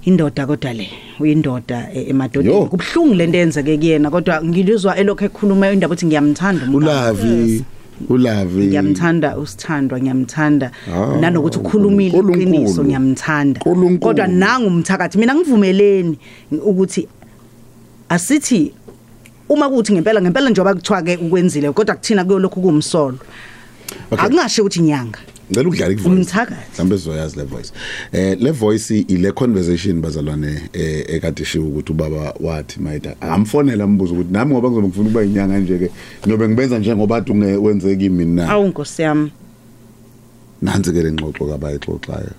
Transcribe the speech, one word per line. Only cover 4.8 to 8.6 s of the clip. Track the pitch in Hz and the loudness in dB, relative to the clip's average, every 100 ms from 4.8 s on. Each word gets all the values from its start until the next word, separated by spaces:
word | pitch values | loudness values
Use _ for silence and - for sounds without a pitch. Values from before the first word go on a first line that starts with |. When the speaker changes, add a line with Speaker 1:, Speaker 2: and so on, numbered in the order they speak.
| 190 175 | 2 2
Speaker 1:
elokhu | 196 196 202 | 0 0 -4
ekhuluma | - 208 190 196 | -2 0 2 4
indaba | 196 185 | 2 0
ukuthi | 170 170 | 0 0
ngiyamthanda | 151 147 143 185 175 127 | 2 2 2 0 -2 0
umuntu. | 139 151 | 2 2
Speaker 2:
Ulavi, | 143 120 104 113 117 117 | 2 0 0 2 2 2
Speaker 1:
Yes. | 113 135 - - - 117 | 0 -4 -14 -20 -16 0
Speaker 2:
Ulavi. | 127 123 104 95 92 | 2 2 2 0 2